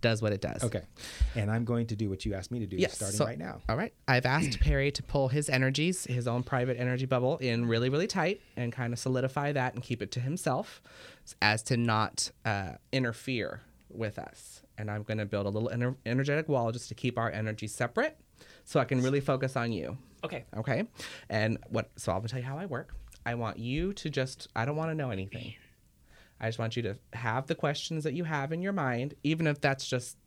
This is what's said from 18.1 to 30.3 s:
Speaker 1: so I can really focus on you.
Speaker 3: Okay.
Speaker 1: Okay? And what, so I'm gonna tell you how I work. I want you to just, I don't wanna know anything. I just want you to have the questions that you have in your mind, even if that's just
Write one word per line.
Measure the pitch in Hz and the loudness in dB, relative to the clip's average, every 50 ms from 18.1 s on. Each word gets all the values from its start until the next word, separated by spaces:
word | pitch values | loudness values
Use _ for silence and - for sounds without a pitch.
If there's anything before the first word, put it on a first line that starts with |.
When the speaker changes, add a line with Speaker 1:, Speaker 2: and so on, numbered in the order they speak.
| - - - _ _ - - - - - - | -2 -6 -20 _ _ -20 -20 -20 -20 -20 -20
Speaker 1:
so | - - 156 | 0 2 2
I | 127 | 2
can | 117 143 127 | 4 2 2
really | 123 131 139 143 | 2 4 2 2
focus | 135 - 135 131 135 131 135 | 2 2 0 0 0 -2 0
on | 131 117 117 | 0 0 0
you. | 113 92 71 - - 135 - - - _ - | -2 -2 -4 -4 -6 -10 -12 -18 -18 _ -8
Speaker 3:
Okay. | - - 139 - - - | -8 -8 -8 -10 -8 -6
Speaker 1:
Okay? | 104 110 - 127 131 208 226 _ - - - - - - - | -4 0 0 2 2 0 -2 _ -14 -14 -12 -12 -14 -10 -2
And | - 110 107 110 113 - - - | 0 2 2 2 2 0 -4 -2
what, | - 110 - - _ - | -2 -2 -2 -2 _ -6
so | - - | -2 0
I'm | 87 92 | 0 0
gonna | 110 117 | 0 -2
tell | 120 131 | -4 -4
you | 120 | -6
how | 127 139 147 | -6 -6 -6
I | 185 | -6
work. | 196 143 120 156 - - - - - - - - | -4 -6 -6 -6 -6 -12 -14 -14 -14 -18 -10 -6
I | 117 120 | -4 -2
want | 120 117 110 92 - | -2 -2 -4 -4 -4
you | 113 120 127 151 170 190 202 | -4 -2 0 0 0 -2 -2
to | - - 160 | -4 -6 -4
just, | 143 - 131 131 - - - - _ | 0 0 -2 -2 -4 -12 -14 -8 _
I | - 113 | -2 -2
don't | 127 147 | 0 0
wanna | 156 160 165 160 | -2 -2 -2 -2
know | 156 143 127 | -2 -2 -2
anything. | 113 95 95 95 - - - - 110 - - - - _ _ _ _ _ _ _ - - - - _ _ | -2 -4 -4 -6 -6 -8 -10 -10 -12 -16 -20 -20 -20 _ _ _ _ _ _ _ -20 -20 -20 -20 _ _
I | 113 110 | -4 -4
just | 113 - | -2 -2
want | 113 113 113 | -2 -2 -2
you | 123 117 | -2 -2
to | 101 104 110 _ - - | -2 -4 -6 _ -14 -12
have | 117 120 117 110 127 139 - | -4 -2 0 0 0 0 -2
the | 165 | -4
questions | - - 151 147 - - - 165 160 147 | 0 0 -2 -2 -2 -4 -4 -4 -2 -2
that | 156 127 | -2 -2
you | 160 175 | -2 -4
have | 156 160 147 135 143 | -2 -2 -2 -2 -2
in | 165 165 | -2 -2
your | 180 196 196 | -2 -2 0
mind, | 190 151 131 123 117 127 147 - - _ | 0 0 2 2 0 -2 -2 -4 -4 _
even | 143 160 160 165 156 | 0 2 2 2 2
if | 147 143 | 2 2
that's | - 143 135 135 - - | 2 0 0 0 -2 -2
just | - 127 120 - - - _ _ | -2 -2 -2 -4 -14 -16 _ _